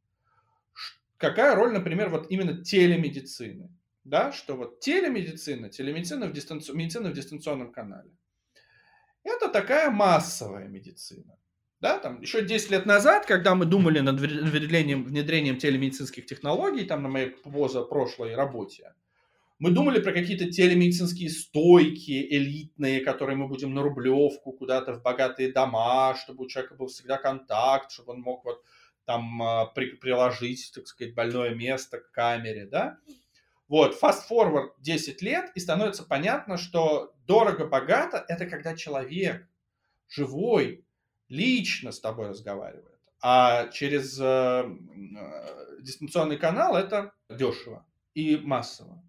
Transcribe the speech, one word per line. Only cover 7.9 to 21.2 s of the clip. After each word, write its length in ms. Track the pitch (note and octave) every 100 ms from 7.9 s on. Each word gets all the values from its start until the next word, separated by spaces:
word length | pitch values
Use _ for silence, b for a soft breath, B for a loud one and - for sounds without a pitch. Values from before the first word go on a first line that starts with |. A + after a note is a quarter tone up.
| G2+ - _ _ _ _ _ b b b b b b
это 240 | F#4 A#4+ G#4+
такая 420 | G#3+ G3+ C#4 D#4
массовая 760 | G#3+ G3 E3 - - G#2+ G2 G2
медицина. 680 | G2 - F2+ - - - _ _ _ _ _
Да, 200 | G#3+ G4
там 220 | A#3+ B2
еще 200 | A#2+ A3+
десять 300 | G3 A3 G#3+
лет 140 | F#3+ G3
назад, 400 | G3+ B3 G4+ G#4
когда 300 | F#3+ F3 F#3
мы 100 | E3
думали 340 | G3 E3+ D#3
над 180 | C3+ C3+
вре-, 240 | D3 D3+
внедрением, 600 | D#3 D#3 D3+ E3 D3 C#3
внедрением 540 | B2+ C#3+ D3 D#3+ D3 C3
телемедицинских 680 | D3+ C3 C3+ C3+ C3+ - -
технологий, 600 | - C#3+ F3+ G4 C#4+ F#3+
там, 180 | D#3
на 60 | C#3
моей 220 | C3+ B2+
позапрошлой 1040 | - C#3+ C#3+ C3+ B2+ - D3 B2 - A2+ A#2
работе, 580 | C#3 A#2+ G2 - - _ _ _ _ _ _ -
мы 100 | D#3+
думали 300 | F3+ C#4+ B3
про 140 | F#3+
какие-то 360 | F3 F3 F#3+ F3
телемедицинские 800 | F3+ F3+ F3+ F3 F3 F3 F3+